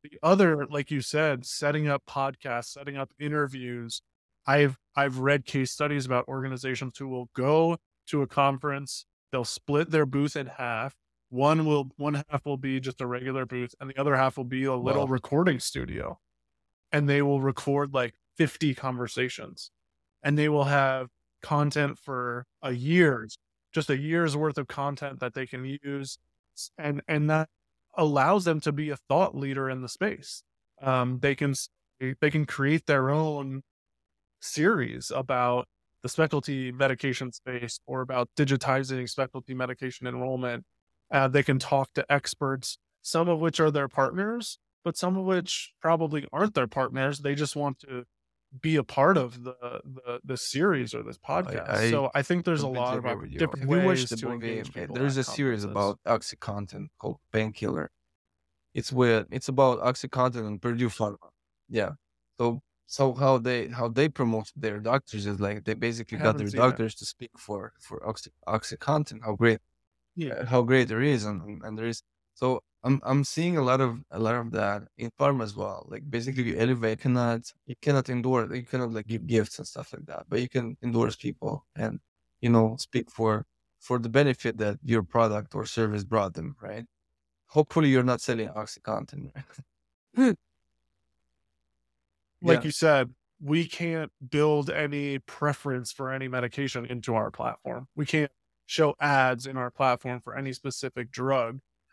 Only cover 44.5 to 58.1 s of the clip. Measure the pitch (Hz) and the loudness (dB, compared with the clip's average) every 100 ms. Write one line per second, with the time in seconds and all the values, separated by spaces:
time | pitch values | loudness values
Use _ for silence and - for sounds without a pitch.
44.5 | - _ _ 175 - 180 190 185 185 185 | -14 _ _ -6 -2 -2 0 2 0 0
45.5 | - - _ 160 165 160 151 139 151 214 | -6 -8 _ 2 2 2 -2 -4 0 2
46.5 | 156 120 - 254 135 135 143 143 143 147 | 2 0 0 0 0 -2 -2 -4 -2 -2
47.5 | 147 143 135 139 123 120 _ _ _ _ | -2 -4 -4 -10 -12 -12 _ _ _ _
48.5 | 131 156 156 120 - 147 170 123 120 123 | -6 2 2 2 6 6 6 2 -6 -14
49.5 | 127 123 123 - 131 123 120 139 127 - | -10 -10 -10 -14 -14 -10 -10 -6 -6 -4
50.5 | 135 185 151 117 117 110 - - 160 - | 2 2 2 0 -6 -10 -12 -4 -4 -2
51.5 | 101 85 104 113 139 135 147 139 180 175 | -6 -2 2 4 2 2 -2 0 0 0
52.5 | 156 143 127 123 127 120 120 - - 165 | 0 -2 -2 -2 -2 -4 -6 -8 -2 -2
53.5 | 143 131 175 185 135 123 113 120 120 113 | 0 2 4 4 2 -2 -4 -6 -6 -6
54.5 | 110 - - 87 123 139 135 127 - 139 | -6 -8 -10 -8 -2 0 0 -2 -2 -2
55.5 | 110 101 101 101 101 - 110 - - - | -2 -4 -2 -2 -2 -2 -2 -2 -12 -10
56.5 | 101 101 98 98 _ - - _ 110 110 | -8 -10 -12 -16 _ -10 -10 _ -2 -2
57.5 | 101 107 - 78 _ _ | -4 -4 -4 -6 _ _